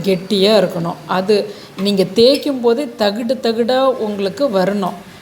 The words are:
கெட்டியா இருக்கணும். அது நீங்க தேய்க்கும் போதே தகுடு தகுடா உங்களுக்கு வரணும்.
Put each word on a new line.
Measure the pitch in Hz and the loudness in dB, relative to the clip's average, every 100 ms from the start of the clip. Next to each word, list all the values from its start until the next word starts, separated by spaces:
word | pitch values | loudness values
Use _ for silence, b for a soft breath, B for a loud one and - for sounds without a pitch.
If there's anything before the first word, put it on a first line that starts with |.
| 170 | 0
கெட்டியா | 185 - 202 196 214 | -2 0 0 4 4
இருக்கணும். | 180 175 170 175 - 185 | 2 0 -4 -6 -4 -2
அது | 190 208 196 B B - 196 | 2 0 0 B B -6 -2
நீங்க | 196 185 - | 0 0 4
தேய்க்கும் | 240 285 294 262 | 4 4 0 -2
போதே | 233 233 285 - | 0 0 -2 -2
தகுடு | 208 208 240 262 | -2 -2 -2 -2
தகுடா | 233 226 233 254 262 254 214 | -2 -2 0 2 2 0 -4
உங்களுக்கு | 208 196 180 277 190 | -4 -4 -2 0 2
வரணும். | 185 202 180 - B B | 0 0 -4 -6 B B